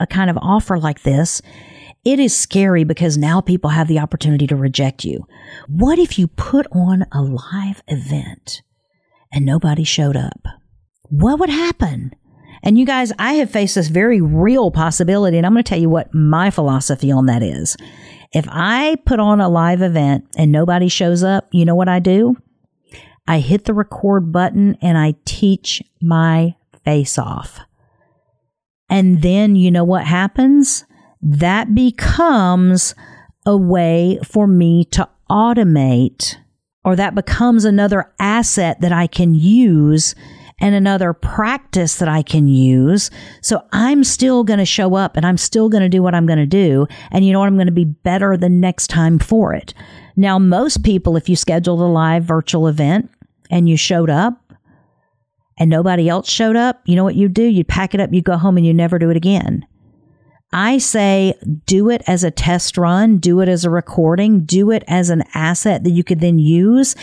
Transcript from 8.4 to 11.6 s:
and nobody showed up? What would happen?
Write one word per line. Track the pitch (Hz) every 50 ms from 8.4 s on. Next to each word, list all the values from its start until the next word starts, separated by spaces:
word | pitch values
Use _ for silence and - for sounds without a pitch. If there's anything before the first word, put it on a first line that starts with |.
| _ - - - _ _ _ _ _ _ _ _ _ _ _ _ _ _ 135
and | 143 143
nobody | 135 139 165 - 156 151 160 160
showed | - - - 151 143 139
up? | 131 127 - - - - - - - _ _ _ _ _ _ _ _ _ -
What | 147 143 180 240 294 302
would | 370 320
happen? | 285 311